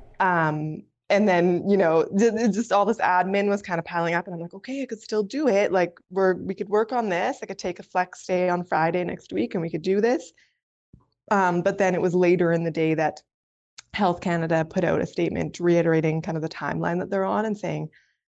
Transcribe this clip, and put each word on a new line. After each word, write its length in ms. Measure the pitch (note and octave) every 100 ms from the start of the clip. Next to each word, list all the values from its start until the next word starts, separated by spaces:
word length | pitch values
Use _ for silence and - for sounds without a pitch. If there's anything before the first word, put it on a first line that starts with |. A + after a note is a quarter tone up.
| - -
Um, 600 | F#3+ F3 D#3 D3+ D#3 D#3 - _ -
and 180 | G3 G#3
then, 400 | F3 F3 F3 F#3+
you 80 | G3
know, 300 | E3+ D#3+ - G3
th-, 140 | A3+
th-, 180 | A3 A#3
just 220 | F#3+ A#3
all 140 | G3+ G3+
this 120 | A#3
admin 500 | - F3+ F#3 G3+ G3+
was 120 | G3+
kinda 220 | G3+ F3
piling 320 | E3 F3 E3+
up, 120 | E3+ E3+
and 80 |
I'm 60 | E3+
like, 140 | E3+
"Okay, 280 | G3 - C#4
I 40 | C4
could 140 | G#3+
still 220 | - G#3+
do 240 | G3+ C4+ D4+
it. 240 | G3 G#3
Like, 280 | F#3 F3 F3 _
we're, 240 | F3+ F#3+
we 200 | F3+ -
could 160 | F#3+ G3
work 220 | G#3 A3
on 180 | B3+ A3
this. 280 | F3 G#3+ -
I 40 | A3
could 120 | F#3+
take 200 | F#3 F3
a 60 |
flex 420 | - F#3 F3+ - -
day 220 | F#3 F3+
on 160 | F3
Friday 400 | F3 E3 E3 F3
next 280 | F3+ F#3 -
week, 220 | F#3+ A#3
and 80 | G3
we 80 | E3
could 120 | E3
do 180 | E3+ G3
this." 320 | A3+ C4 - _ _ _ _ _ _ - _ _ -
Um, 300 | G3+ F#3 F3
but 160 | F3 G3
then 180 | F#3+
it 60 | F3+
was 140 | F#3
later 380 | F3+ F3+ F3 F3
in 120 | E3+
the 60 | E3+
day 240 | D#3 D#3+
that 280 | D#3 D#3 - - _ _ _ _ - -
Health 260 | - G3 F3
Canada 440 | F3+ E3+ D#3+ D#3+
put 200 | D#3+ F#3
out 160 | E3 -
a 60 | F3
statement 520 | - E3+ D#3+ D#3+ -
reiterating 600 | F3 E3+ E3 D#3+ D#3+ D#3
kind 140 | D#3+ D#3+
of 60 |
the 60 | D#3+
timeline 500 | - D3 D#3+ E3+ F3
that 100 | F#3
they're 160 | G3
on 220 | F#3+ G3+ A3
and 100 | G#3
saying, 320 | E3+ D3+ D#3 - _ _ _